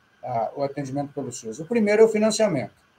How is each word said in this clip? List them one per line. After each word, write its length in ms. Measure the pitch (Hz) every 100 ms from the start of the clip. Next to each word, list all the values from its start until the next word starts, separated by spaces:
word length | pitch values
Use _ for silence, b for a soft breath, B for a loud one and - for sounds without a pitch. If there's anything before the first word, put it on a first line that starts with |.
| _ _
a, 280 | 127 120 107 -
o 60 |
atendimento 500 | 139 143 135 135 139
pelo 180 | - 123
sus. 300 | - 113 113
O 60 | 160
primeiro 360 | 233 208 208
é 20 | 220
o 40 |
financiamento. 640 | 220 214 214 214 151 107 - _